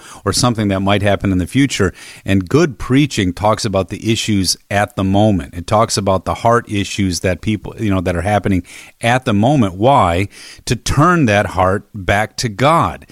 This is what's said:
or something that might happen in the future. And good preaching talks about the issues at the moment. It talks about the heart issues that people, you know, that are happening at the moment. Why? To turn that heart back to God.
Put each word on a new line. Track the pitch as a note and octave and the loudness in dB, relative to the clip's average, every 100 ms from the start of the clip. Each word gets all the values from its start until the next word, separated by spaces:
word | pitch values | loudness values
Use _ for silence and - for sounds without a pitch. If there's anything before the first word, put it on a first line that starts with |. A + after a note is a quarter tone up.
| - - G2+ | -6 -8 -4
or | |
something | F#2 B2 A2+ G#2 | 0 0 0 -2
that | F#2+ | 0
might | G2 G#2 | 0 2
happen | G2+ G2 G2+ | 2 0 0
in | F#2 | -2
the | F2 | 0
future. | B2+ C#3 - F#2+ - - - - | 0 0 0 -2 -2 -14 -12 -2
And | G2 F2 | 0 2
good | C#3+ E3+ A#2 | 2 2 -2
preaching | - C3 D3 - F#2+ | 0 2 2 0 -2
talks | - G#2+ A2 A2+ | 0 0 0 -2
about | F#2+ F#2 | -2 -2
the | G2+ A2 | -4 -2
issues | A2 - G2+ F#2 - _ | -2 0 0 0 -4 _
at | G2+ G#2 - | -2 -2 -2
the | |
moment. | F#2+ G2 G#2+ F#2+ C#2+ | 0 2 4 2 -4
It | F2+ E2+ | -10 -2
talks | G#2+ A2 - | 0 0 0
about | G2 F#2+ - | 0 0 -2
the | |
heart | F2 A#2 A#2 A#2 | -2 2 2 0
issues | G#2 F#2+ - G2 E2+ | -4 -4 -2 -2 0
that | F#2+ F2 | -2 -2
people, | - G#2+ - - | -2 -4 -6 -6
you | A2 | -2
know, | F#2+ | 0
that | F2+ F2 | 0 -2
are | |
happening | F#2 G#2 G#2 F#2 - - - _ | 0 0 0 -2 -4 -14 -20 _
at | A#2 B2 - | -2 0 0
the | |
moment. | G#2 A2+ D3+ G2+ | 2 2 2 0
Why? | F#2 A#2 C#3 F#2+ F2 G2+ - - - - | 0 2 4 2 0 -4 -8 -20 -12 -6
To | A#2 | -4
turn | - - E3 F3 B2+ | -2 2 2 4 4
that | G2+ G#2 | 2 0
heart | F#2 F#2 G2+ - | 0 0 0 -4
back | G#2 F2+ G2+ A2 - | -8 -2 -2 -2 -6
to | A#2+ | -8
God. | G2 C3 E3 G2+ D2 - | 0 2 2 0 -4 -12